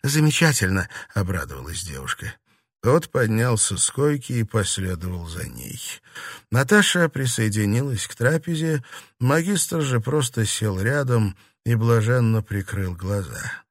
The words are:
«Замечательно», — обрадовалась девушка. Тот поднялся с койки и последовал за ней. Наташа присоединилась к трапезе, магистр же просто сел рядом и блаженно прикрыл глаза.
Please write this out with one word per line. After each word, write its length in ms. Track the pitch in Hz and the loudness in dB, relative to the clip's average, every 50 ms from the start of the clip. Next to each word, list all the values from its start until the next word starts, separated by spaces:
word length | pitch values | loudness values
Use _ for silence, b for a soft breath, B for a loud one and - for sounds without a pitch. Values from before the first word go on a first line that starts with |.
| - | -2
«Замечательно», — 840 | 135 143 156 151 151 139 - 165 156 139 - - 92 95 95 - B B B B B - | 0 2 4 4 4 4 4 4 4 4 4 2 2 2 0 -2 B B B B B -4
обрадовалась 720 | 104 95 90 92 87 69 - 69 65 62 - 80 82 92 | -2 -2 -2 -4 -6 -6 -8 -10 -12 -12 -10 -10 -10 -10
девушка. 500 | 85 71 65 67 - - - - - - _ _ _ _ _ _ _ _ _ | -10 -10 -10 -8 -8 -8 -8 -8 -12 -12 _ _ _ _ _ _ _ _ _
Тот 280 | - 117 135 170 - - | 2 2 2 2 2 0
поднялся 680 | _ 127 120 110 110 110 120 123 117 107 - - 101 | _ 0 2 2 2 2 2 2 2 2 0 -2 0
с 120 | - - - | -2 -2 -2
койки 440 | - - 139 151 147 139 - - 127 | 0 0 0 0 0 -2 -4 -4 -2
и 100 | 117 110 | -2 -2
последовал 840 | 107 - 110 98 - - - 92 92 92 80 87 92 90 87 85 | 0 0 -2 0 0 -2 -4 -4 -4 -4 -6 -6 -8 -8 -8 -10
за 200 | 82 82 82 78 | -10 -10 -10 -10
ней. 320 | 73 60 58 60 - - - - - - - B B B B B B B B B B | -10 -12 -14 -12 -12 -12 -12 -12 -14 -14 -16 B B B B B B B B B B
Наташа 560 | 110 123 139 127 208 208 190 - - 180 170 | 0 0 4 6 6 6 6 6 4 2 2
присоединилась 1000 | 156 - 135 135 123 - - 110 110 101 110 107 101 104 120 135 143 123 101 - | 2 2 -2 -2 -2 0 0 0 0 2 2 2 2 2 2 0 0 -4 -4 -6
к 80 | - - | -8 -6
трапезе, 680 | - 117 123 160 165 165 175 170 156 160 160 156 143 123 B B B B B B _ | 0 0 2 2 2 -2 -2 -4 -2 0 0 -2 -2 -4 B B B B B B _
магистр 580 | 120 123 143 165 165 190 202 180 - - 175 165 | 0 2 2 2 2 0 0 0 0 -2 -2 -2
же 220 | 151 135 127 117 | -2 0 0 -2
просто 440 | 107 131 143 151 135 120 - 117 110 | 0 0 0 0 0 0 -2 -2 -2
сел 320 | 101 - - 110 110 95 92 | -2 -2 -2 -2 -2 -2 0
рядом 560 | 98 117 135 147 139 127 123 117 107 98 98 b b b b b _ | 0 0 0 0 0 2 2 2 2 0 -2 b b b b b _
и 100 | 117 117 | 0 0
блаженно 680 | 107 113 117 117 113 107 117 123 127 117 113 113 110 | 2 4 4 4 4 4 2 2 4 4 4 2 2
прикрыл 520 | 101 - 107 101 95 - - 98 95 92 90 | 0 -2 -6 -6 -4 -4 -4 -4 -4 -4 -6
глаза. 680 | 85 90 95 101 101 95 71 55 - - - - - _ _ | -6 -4 -4 -4 -4 -4 -6 -10 -10 -10 -10 -10 -12 _ _